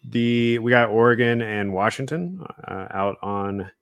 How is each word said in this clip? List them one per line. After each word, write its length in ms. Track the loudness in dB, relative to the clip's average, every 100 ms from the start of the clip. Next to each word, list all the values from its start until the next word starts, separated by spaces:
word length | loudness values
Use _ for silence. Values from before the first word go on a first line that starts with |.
| -4
the, 540 | 0 2 2 2 0
we 120 | 4
got 160 | 4 4
Oregon 540 | 6 4 6 2 2
and 320 | -2 -2 -2
Washington, 680 | 0 0 -2 -6 -6 -6 -10 -14 -16 -12
uh, 180 | -12 -8
out 260 | -4 -4 -4
on 480 | -6 -4 -4 -6 -10 _